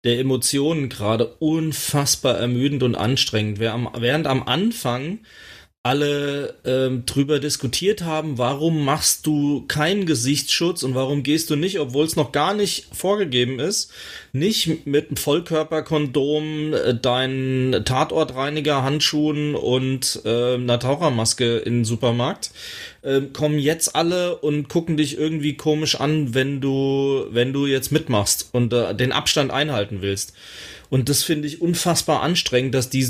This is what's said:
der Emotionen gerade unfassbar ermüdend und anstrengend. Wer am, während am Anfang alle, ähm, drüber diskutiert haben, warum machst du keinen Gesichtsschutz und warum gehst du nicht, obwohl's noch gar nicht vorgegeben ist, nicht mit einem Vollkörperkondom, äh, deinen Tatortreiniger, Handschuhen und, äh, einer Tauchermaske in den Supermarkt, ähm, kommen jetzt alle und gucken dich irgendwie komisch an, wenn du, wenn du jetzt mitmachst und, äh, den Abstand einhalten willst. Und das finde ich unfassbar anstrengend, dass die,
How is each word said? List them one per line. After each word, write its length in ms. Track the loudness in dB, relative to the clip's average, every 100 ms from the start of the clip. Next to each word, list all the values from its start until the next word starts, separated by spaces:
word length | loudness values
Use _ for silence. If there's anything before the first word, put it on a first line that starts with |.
der 160 | 0 0
Emotionen 680 | 2 0 0 0 2 0 -2
gerade 380 | -2 0 2 0 0
unfassbar 1000 | 0 0 0 -4 -2 0 0 0 2 2
ermüdend 460 | 0 2 0 2
und 120 | 0 2
anstrengend. 640 | 0 2 0 0 -2 -2
Wer 140 | -2
am, 160 | -2 -4 -2
während 300 | 0 0 2
am 160 | 0
Anfang 760 | 0 0 0 0 -2 -2 -4 -8 -12 -20 -20 -20 -20 _
alle, 720 | 0 2 2 0 -2 -4 -6 -6 0
ähm, 400 | 2 2 0 -2
drüber 340 | 0 2 2
diskutiert 640 | 0 -2 -2 0 0 0
haben, 360 | 0 -2 -2 0
warum 460 | 0 2 2 2
machst 420 | 2 2 0 0 0
du 400 | 2 2 0 -2
keinen 380 | 0 2 2 2
Gesichtsschutz 800 | 0 2 0 0 0 0 0
und 100 | -2
warum 300 | 0 0 0
gehst 260 | 0 0 0
du 60 | 0
nicht, 240 | 0 -2
obwohl's 380 | -2 0 2 2
noch 160 | 0
gar 200 | 2 0
nicht 340 | 2 0 -2 -8
vorgegeben 680 | -4 0 0 2 2 0 0
ist, 320 | -2 -2 -4 -10 -16 -16 -8
nicht 520 | -2 0 0 0 -2 0
mit 220 | 0 0
einem 80 | -4
Vollkörperkondom, 1600 | 0 0 0 -2 -2 -4 -2 0 0 0 2 0 -2 -4 -2
äh, 200 | 0 0 0
deinen 840 | 0 0 0 -2 0 0 2 2 2
Tatortreiniger, 960 | 0 0 0 0 -2 -4 -2 0 0
Handschuhen 720 | 2 0 0 2 0 0 -2 -2
und, 640 | 0 2 0 -2 -4 -4 -2
äh, 300 | 0 0 0
einer 240 | 0 0
Tauchermaske 800 | 0 0 2 2 0 0 2 0
in 160 | 0 0
den 60 | 0
Supermarkt, 640 | 0 0 0 0 -4 -10 -12 -16 -14 -16 -10
ähm, 300 | 0 0 0
kommen 260 | -2 0 2
jetzt 380 | 2 0 -2 0
alle 400 | 0 0 -2 -2
und 300 | -2 -2 0
gucken 300 | -2 0 0
dich 200 | 0 0
irgendwie 380 | -2 -2 -4 -2
komisch 400 | 0 2 0 0
an, 380 | 0 2 2
wenn 260 | 0 0 0
du, 640 | 0 0 2 2 2 0 0
wenn 220 | 0 2
du 120 | 2 2
jetzt 260 | 0 2
mitmachst 560 | 0 2 2 2 -2 -2
und, 220 | 0 2
äh, 200 | 2 0
den 200 | 0 0
Abstand 360 | 0 0 2 2
einhalten 500 | 0 -2 -2 -2 -4
willst. 320 | -4 -4 -6 -12 -20 -18 -18 -18 -2
Und 160 | 0 2
das 140 | 0
finde 260 | 0 0 -2
ich 140 | -2
unfassbar 640 | -2 0 2 0 2 0
anstrengend, 500 | 2 0 2 2 2
dass 160 | 0 0
die, 180 | 0 0